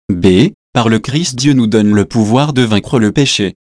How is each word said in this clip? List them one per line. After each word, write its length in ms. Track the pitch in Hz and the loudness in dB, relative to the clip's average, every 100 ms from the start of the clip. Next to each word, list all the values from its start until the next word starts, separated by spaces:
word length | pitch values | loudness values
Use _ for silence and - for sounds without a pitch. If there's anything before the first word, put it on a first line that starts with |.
| - | -8
B. 360 | 90 98 92 156 - _ | 0 2 4 2 -2 _
Par 160 | 131 113 | -4 0
le 100 | 110 | -2
Christ, 360 | - 151 175 123 | -2 -4 -4 -2
Dieu 180 | 139 | 0
nous 140 | 135 110 | 2 2
donne 260 | 110 104 | 2 2
le 120 | 104 95 | 2 0
pouvoir 480 | 117 107 123 147 | 0 0 0 0
de 80 | 127 | 0
vaincre 380 | 120 107 - 131 | 0 0 -2 0
le 120 | 107 | 0
péché. 440 | 98 139 - 95 - | 0 -2 -2 -4 -6